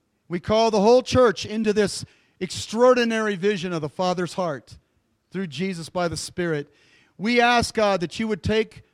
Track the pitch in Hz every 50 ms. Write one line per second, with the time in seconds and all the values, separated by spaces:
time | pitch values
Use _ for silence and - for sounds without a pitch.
0 | _ _ _ _ _ _ 165 180 - - 214 220 226 226 214 208 196 226 240 254
1 | 247 - - 254 254 233 185 - - - 214 220 226 214 202 214 208 185 - -
2 | - - _ _ _ _ _ _ 185 175 - 107 - - 208 220 247 254 254 247
3 | 233 226 226 220 220 214 208 170 175 208 214 180 165 185 175 160 147 143 - -
4 | 185 180 180 170 180 156 - - 185 170 143 123 - - - - _ _ _ _
5 | _ _ _ _ _ _ - 180 196 170 131 135 185 190 185 165 160 - - 185
6 | 175 170 156 - - - - - 175 170 156 147 143 - _ _ _ _ _ _
7 | _ _ _ - 175 226 240 240 240 240 240 233 220 - - 226 214 202 196 180
8 | 175 160 - - 226 220 214 165 - 202 214 220 226 220 - - - _